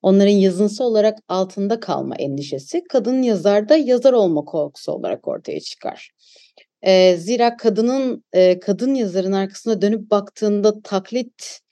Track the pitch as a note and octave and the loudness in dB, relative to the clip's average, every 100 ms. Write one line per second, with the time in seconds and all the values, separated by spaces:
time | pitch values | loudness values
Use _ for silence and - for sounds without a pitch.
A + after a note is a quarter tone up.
0 | C#4 A#3+ G3+ G3+ F#3+ F3+ G#3 G#3 B3 A3 | 4 4 4 4 2 2 -2 0 -2 2
1 | G#3+ G#3+ _ F#3 F#3+ G3+ G3+ A3+ - C#3+ | 0 -2 _ -4 -4 -4 -4 -4 -4 -6
2 | C3+ - C#3 C#3 C#3+ C3+ - E4+ F4 C4 | -6 -6 -6 -6 -8 -10 -6 -8 -4 -4
3 | G#3 C4 B3 G3+ F3 G3+ G#3 D#4 C4 B3 | -2 -2 0 0 2 0 4 2 4 2
4 | C4 B3 F#3+ D3+ D3 D#3+ D3 - - - | 4 4 2 0 -4 -6 -6 -8 -10 -8
5 | - - - - - D2+ - - - - | -6 -8 -8 -10 -8 -10 -10 -14 -14 -14
6 | - _ _ _ _ _ _ _ F#3+ F#3+ | -20 _ _ _ _ _ _ _ 2 6
7 | F#3 F3 E3+ A#3+ A#3 A#3 A3+ G3+ A#3 C4+ | 6 4 -2 0 0 2 -2 0 0 0
8 | C4 A#3 _ F3+ F#3 F3+ G3 G3 B3 C4+ | -4 -6 _ 4 4 4 -2 -4 -2 -2
9 | G#3 F3+ F#3 G3 G3 G3 A3 G#3+ G3+ A3 | -2 -2 -2 -2 -4 -6 -6 -2 0 -2
10 | G#3+ G#3 G3+ - G#3+ G#3 G#3 G#3+ - G3 | 0 -2 -2 -6 -2 2 0 0 -6 -6
11 | F#3 A#3+ B3+ _ - - _ | -4 -8 -8 _ -20 -20 _